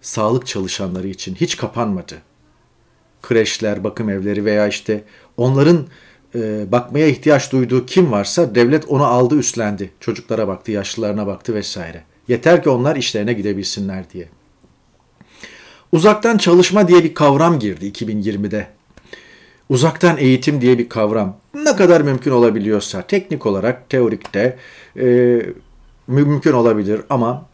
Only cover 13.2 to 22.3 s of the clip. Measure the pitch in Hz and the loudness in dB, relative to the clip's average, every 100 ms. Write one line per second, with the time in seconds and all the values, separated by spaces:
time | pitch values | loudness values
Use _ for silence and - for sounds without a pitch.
13.2 | 104 117 101 98 92 - 98 95 92 92 | -4 -4 -4 -4 -6 -6 -8 -8 -12 -16
14.2 | 82 _ _ _ _ _ _ _ _ _ | -18 _ _ _ _ _ _ _ _ _
15.2 | _ _ - - - - _ 160 185 214 | _ _ -20 -20 -20 -20 _ 2 4 4
16.2 | 233 220 185 175 180 190 185 175 160 - | 2 2 4 4 4 4 6 6 4 2
17.2 | 151 139 165 165 104 87 98 101 107 107 | 2 4 2 2 -2 -6 -10 -8 -6 -4
18.2 | 101 101 104 104 - _ _ _ _ - | -4 -4 -4 -6 -8 _ _ _ _ -20
19.2 | - - _ _ _ 131 156 151 180 156 | -20 -20 _ _ _ 0 0 2 2 4
20.2 | 135 127 127 147 123 123 120 113 107 110 | 2 2 0 0 2 2 0 -2 -2 0
21.2 | 98 98 _ 285 302 208 185 170 147 131 | -4 -8 _ -4 -2 2 6 6 4 -2
22.2 | 147 | 0